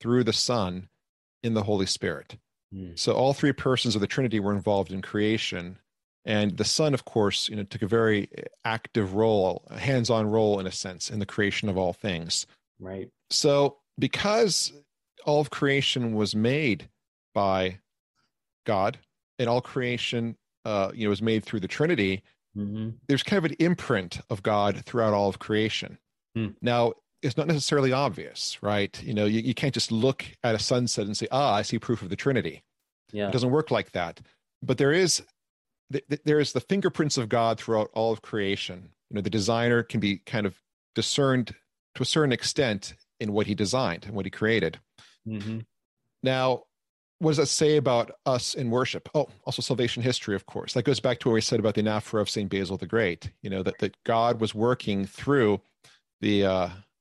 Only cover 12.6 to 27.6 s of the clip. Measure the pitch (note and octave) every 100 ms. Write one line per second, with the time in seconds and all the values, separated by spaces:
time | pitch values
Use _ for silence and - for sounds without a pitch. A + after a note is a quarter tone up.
12.6 | _ - F#2 F#2+ - _ - - D3+ C#3+
13.6 | C#3+ - _ - C3+ - G3+ G#3+ A3 D#3+
14.6 | - C#3+ _ _ _ _ - D3 D3 -
15.6 | C#3 C#3 C3+ C3 A#2 G#2+ G#2 G#2+ A2+ C#3+
16.6 | D3 F#2 - _ _ _ _ A2 G2 F#2+
17.6 | F#2 F#2+ _ _ _ _ _ _ _ _
18.6 | - G2+ G2+ C3 _ _ _ - A#2 A#2+
19.6 | - C#3 B2 A#2+ - A#2+ A#2 A2+ _ _
20.6 | - G#2 G2 G2+ G#2+ G2 A2+ A2 - A2
21.6 | F2+ - D#3 D#3 F#2+ G2 - _ _ G#2
22.6 | G2+ G#2+ A2 A2+ - C#3 - G3+ D#3+ -
23.6 | E3 F3 - A2+ F2 - - F#2+ G#2 G#2
24.6 | G2+ G2+ - A#2+ A2 G#2 G2+ F#2+ - G#2+
25.6 | A2 - - - _ _ _ A2+ G#2+ -
26.6 | A#2+ A#2+ A#2 - _ _ C#3+ A#2+ D3+ D3+